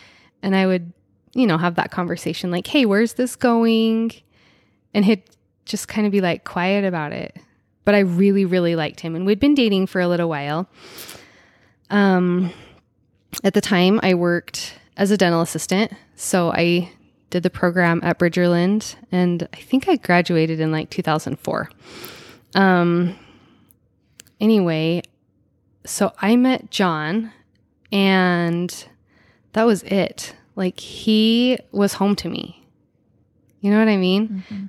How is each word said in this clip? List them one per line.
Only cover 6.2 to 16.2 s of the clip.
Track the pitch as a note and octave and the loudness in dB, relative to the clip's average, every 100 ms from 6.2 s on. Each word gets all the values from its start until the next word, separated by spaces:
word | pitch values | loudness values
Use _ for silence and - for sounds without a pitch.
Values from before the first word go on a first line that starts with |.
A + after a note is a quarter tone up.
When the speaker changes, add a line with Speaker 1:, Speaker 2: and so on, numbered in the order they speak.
Speaker 1:
like, | F3+ - | 0 -4
quiet | - F#3 F#3 G3+ G3 | -6 -4 0 0 -2
about | E3+ D3 | -4 -6
it. | - - - _ _ _ _ | -8 -12 -16 _ _ _ _
But | - | 2
I | G3+ | 4
really, | F#3+ F3 G3+ G3 F#3 | 4 4 4 4 2
really | F3+ E3+ E3 | 2 0 0
liked | D3+ - | -4 -8
him, | E3 E3 | -10 -4
and | F#3+ | -2
we'd | G3+ | 2
been | C#4+ | 4
dating | C#4 A3+ G3 F#3+ | 4 4 2 0
for | F#3 | 0
a | F3 | 0
little | F3 E3+ | 0 -2
while. | D3 C#3+ D#3+ F#3+ - - - - - - _ _ _ _ _ - | -4 -4 -6 -6 -14 -20 -20 -18 -20 -20 _ _ _ _ _ -2
Um, | G3+ G3 F3+ F3+ F3+ F3 - - _ _ _ _ _ _ - | 2 4 4 2 0 -2 -6 -20 _ _ _ _ _ _ -4
at | G3 | 0
the | G#3 | 0
time, | - F#3 F#3 A3 | 0 2 4 2
I | F#3+ F3+ | 2 2
worked | F3 E3+ - - - - _ - | 0 -2 -4 -14 -14 -16 _ -4
as | G3 | 0
a | G3+ | 2
dental | F3+ E3 | 2 2
assistant, | D#3+ D#3+ - F#3+ A3 - _ | -2 -6 -4 -2 -2 -6 _
so | - | -14